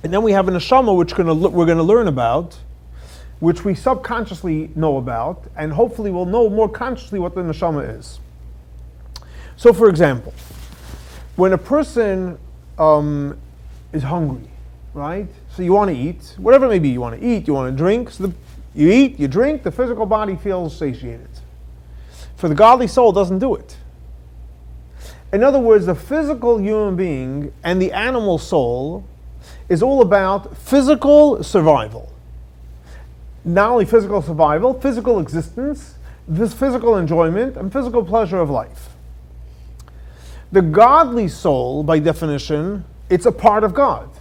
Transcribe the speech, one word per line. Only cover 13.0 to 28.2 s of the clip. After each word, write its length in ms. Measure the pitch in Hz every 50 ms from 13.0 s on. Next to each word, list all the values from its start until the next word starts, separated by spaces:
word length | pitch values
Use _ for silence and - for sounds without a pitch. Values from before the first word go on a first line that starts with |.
| 147 147 147 143 143 143 143 - - - - - - - - - - -
is 120 | - 156 127
hungry, 440 | 131 165 175 160 143 127 120 113 - - - - - - - - - -
right? 340 | 147 143 151 175 196 208 180 - - - - -
So 80 | -
you 120 | 180 175 190
wanna 180 | 208 208 196
eat, 420 | 160 123 127 160 175 - - - - -
whatever 260 | 185 214 254 269 262
it 60 | 254
may 80 | 214 185
be, 100 | 156 139
you 140 | 123 123
wanna 160 | 123 117 113 -
eat, 260 | - 240 240 202 160
you 60 | -
wanna 200 | 147 135 131 127
drink, 380 | 131 135 160 185 208 240 247 240
so 180 | - - 190 196
the, 60 | 170 - - - - - - - -
you 160 | - 147 165
eat, 300 | 202 254 277 262 - -
you 80 | 147 139
drink, 360 | 131 185 247 285 311 277 -
the 60 | 185
physical 360 | - - 247 240 240 214 226
body 300 | 190 220 214 214 202 190
feels 380 | 165 - 202 190 185 175 156 147
satiated. 540 | - 160 143 123 110 127 120 117 117 - - - - - - - - - - - - - - - - - - - - - - -
For 120 | - - 165
the 60 | 151
godly 320 | 143 214 226 247 254 254
soul, 240 | 185 - - 247 226
it 60 | 180
doesn't 220 | 196 196 175 190 190
do 140 | 233 269 196
it. 220 | - - - - - - - - - - - - - - - - - - - - - - - - - - - - - - - - - - - -
In 80 | 196
other 160 | 233 277 277 277
words, 280 | 240 226 220 208 180
the 80 | 175 175
physical 640 | 135 - - 269 311 320 285 302 240 240 240 233 220
human 360 | 196 202 214 214 214 202 185
being 600 | 175 190 180 147 131 131 127 135 143 147 147 - - -
and 160 | 170 180 185
the 100 | 185 180
animal 440 | - 190 214 247 262 240